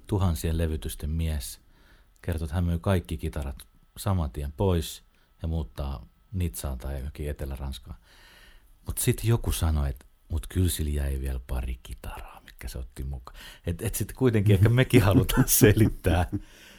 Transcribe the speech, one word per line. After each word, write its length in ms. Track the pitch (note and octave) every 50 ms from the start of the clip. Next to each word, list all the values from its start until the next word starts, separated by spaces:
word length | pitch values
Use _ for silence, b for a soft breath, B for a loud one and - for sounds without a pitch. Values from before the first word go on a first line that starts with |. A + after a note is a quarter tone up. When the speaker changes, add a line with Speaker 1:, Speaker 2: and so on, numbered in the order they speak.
| B -
Speaker 1:
Tuhansien 500 | A2 F#2+ F#2+ F2+ D#2 D2+ - E2+ D#2+ E2
levytysten 520 | E2+ D#2 D#2 D2 - D#2 - - - D2
mies 500 | D#2 E2 E2 D#2+ D2+ C#2+ - - - - b b b b b b b b b b b b
kertoi, 240 | - - E2+ - E2
että 100 | D#2+ D#2
hän 80 | F#2 F2
myy 160 | E2+ E2+ E2
kaikki 380 | - G#2 G2 F2+ E2+ - E2+ -
kitarat 380 | - D#2+ - D#2+ C#2 C2+ C2 - - - _ _ _ _ _ -
saman 340 | - G#2 F#2+ F2+ D#2 C2+
tien 200 | - C#2+ C#2+ C#2+ - -
pois 460 | G#2 F#2+ F2+ E2 D2 - - - - _ _ _ _ _ _ _
ja 60 | - D#2+
muuttaa 580 | D#2+ E2 D#2 - - - C#2+ C#2 C2+ - - - _ _ _ _
Nitsaan 460 | - F2+ F2 E2 - - - C#2+ C2 B1+
tai 200 | C2 C2+ C#2 C#2
johonkin 320 | C2+ D2 - - D2 D2
Etelä-Ranskaan. 680 | C#2+ - C#2+ C2+ C#2 C#2 C#2+ C#2 C2+ - - - - - b b b b b b b b b b b b b b - _ _ -
Mut 100 | - -
sit 260 | - B2+ A2+ - -
joku 280 | A2 A#2 A2+ - G2
sanoi, 380 | - - F2+ D#2+ D#2 D2 C#2+ C#2
että 160 | C2 - - _ _ _ _ -
mut 180 | F2 D#2+ - -
kyllä 220 | - F#2 F#2 E2+
sillä 220 | - - D#2+ D2
jäi 280 | D2 D2 C#2 C#2 C#2 C2+
vielä 180 | C2 C2+ C2 B1+ - -
pari 320 | C2 B1 A#1+ B1+ B1 - -
kitaraa, 580 | - - - - - - - - - - - -
mitkä 220 | - - - - -
se 100 | - B1+
otti 260 | A#1+ - - - C2+
mukaan. 340 | C2+ C#2 B1+ - - B B B B B B -
Et, 160 | F2 E2+ E2+
et 140 | A2 G#2+ -
sit 180 | - G#2 - -
kuitenkin 420 | - C3 B2+ A2 G#2+ F#2+ G#2 G2
ehkä 140 | F2 G2+ A2+
mekin 320 | A#2 B2+ B2+ - - A#2 F#2
Speaker 2:
<laughs> 40 | G2
Speaker 1:
halutaan 340 | F#2 F2+ F2+ - - C3 B2 -
selittää 840 | - - A#2 G#2+ G2+ - G#2+ F#2+ - - - F2+ E2 F2 F2 - - B B B B B B B B